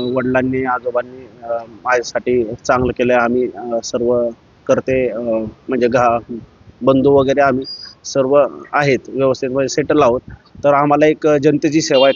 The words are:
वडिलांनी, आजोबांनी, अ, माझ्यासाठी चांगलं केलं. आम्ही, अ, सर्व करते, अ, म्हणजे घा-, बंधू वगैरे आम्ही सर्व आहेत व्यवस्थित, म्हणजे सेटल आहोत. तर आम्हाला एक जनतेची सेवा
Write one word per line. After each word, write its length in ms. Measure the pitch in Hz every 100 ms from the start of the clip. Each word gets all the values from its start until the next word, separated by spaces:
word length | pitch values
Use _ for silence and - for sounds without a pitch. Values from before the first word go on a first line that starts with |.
| 123
वडिलांनी, 520 | 131 127 127 127 131
आजोबांनी, 800 | 131 127 123 123 123 131 123 123
अ, 40 | 117 117 117 107
माझ्यासाठी 600 | 123 123 117 120 117 123
चांगलं 480 | 110 120 - 127 127
केलं. 220 | 117 123
आम्ही, 340 | 123 120 123 123
अ, 220 | 95 120 117
सर्व 440 | - 127 120 120 120 117 _ _ -
करते, 420 | 123 120 131 127
अ, 120 | 107 120 113 107 - -
म्हणजे 200 | 127 120
घा-, 460 | 127 120 117 113 117 - _ - -
बंधू 280 | 123 135 135
वगैरे 300 | 139 135 135
आम्ही 240 | 139 131 135 - - -
सर्व 420 | - 139 131 143 123 71 71
आहेत 260 | 139 143 127 -
व्यवस्थित, 420 | 120 135 127 135
म्हणजे 180 | 131 131
सेटल 340 | - 143 151
आहोत. 180 | 131 127 - - _ -
तर 100 | 143
आम्हाला 320 | 143 147 147 156
एक 220 | 156 156
जनतेची 520 | 147 147 147 160 156
सेवा 300 | 151 139 135